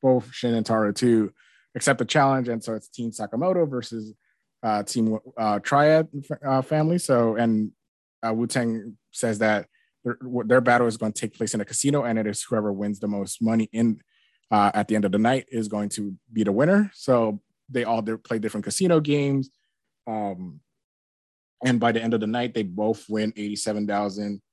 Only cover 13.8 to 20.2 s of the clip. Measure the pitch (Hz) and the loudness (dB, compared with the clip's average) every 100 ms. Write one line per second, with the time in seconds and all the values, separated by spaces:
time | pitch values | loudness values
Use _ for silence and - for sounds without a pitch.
13.8 | 117 107 _ _ _ _ _ 107 104 107 | 0 0 _ _ _ _ _ 2 4 2
14.8 | 104 107 98 101 113 135 - 113 107 107 | 0 0 2 2 2 0 -2 -6 -4 -4
15.8 | 104 104 101 95 _ 113 104 98 151 202 | -6 -6 -8 -10 _ -2 0 2 4 4
16.8 | 208 - - 123 113 101 _ _ _ 127 | 2 -4 2 2 2 -2 _ _ _ -4
17.8 | 113 113 107 110 - 113 107 104 101 - | 0 -2 -2 -6 -4 -4 -2 -4 -6 0
18.8 | 185 170 147 143 139 139 135 _ _ _ | 4 4 4 0 2 0 -2 _ _ _
19.8 | _ _ - 110 | _ _ -8 -6